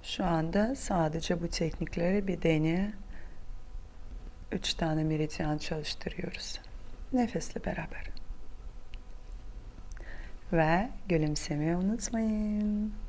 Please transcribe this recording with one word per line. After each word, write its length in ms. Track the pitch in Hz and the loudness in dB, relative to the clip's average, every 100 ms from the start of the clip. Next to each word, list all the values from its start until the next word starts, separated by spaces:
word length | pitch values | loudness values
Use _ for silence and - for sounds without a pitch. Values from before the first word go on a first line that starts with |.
Şu 220 | - - 185 | -8 0 2
anda 500 | 165 160 196 220 277 | 4 4 4 4 2
sadece 640 | - 190 160 160 - 170 | 0 4 4 2 0 0
bu 60 | 170 | 0
teknikleri 800 | - 165 - 160 - 170 202 196 | 0 0 0 -4 2 4 4 2
bir 140 | 175 | 2
deneye 500 | 165 156 156 170 202 214 - - - - - - - - - - - - - - - | 4 6 6 4 2 -2 -8 -8 -6 -8 -6 -6 -6 -8 -10 -12 -10 -8 -10 -12 -6
üç 220 | 185 - | -4 -2
tane 300 | - 165 156 | 2 2 4
meridyen 540 | 156 156 151 - 156 151 | 4 2 2 0 0 0
çalıştırıyoruz. 1040 | - 160 151 - - - 170 - - - - - - - - | 0 -2 -4 -4 -4 -4 -4 -4 -6 -8 -8 -10 -8 -8 0
Nefesle 520 | 254 233 - - - - | 2 2 0 -2 -2 -2
beraber. 460 | 175 160 - - - - - - - - - - - - - - - - - - - - - - - - - - | -2 -4 -6 -4 -4 -4 -4 -6 -6 -8 -8 -8 -8 -8 -10 -8 -10 -8 -10 -10 -12 -10 -10 -8 -8 -8 -8 0
Ve 360 | 170 156 170 240 - - | 4 6 6 4 -4 2
gülümsemeyi 680 | 170 156 147 - 147 156 175 | 4 4 0 0 0 2 2
unutmayın. 1160 | 190 226 - 226 220 214 214 214 208 208 214 214 | 2 0 0 0 2 2 2 2 2 2 0 -2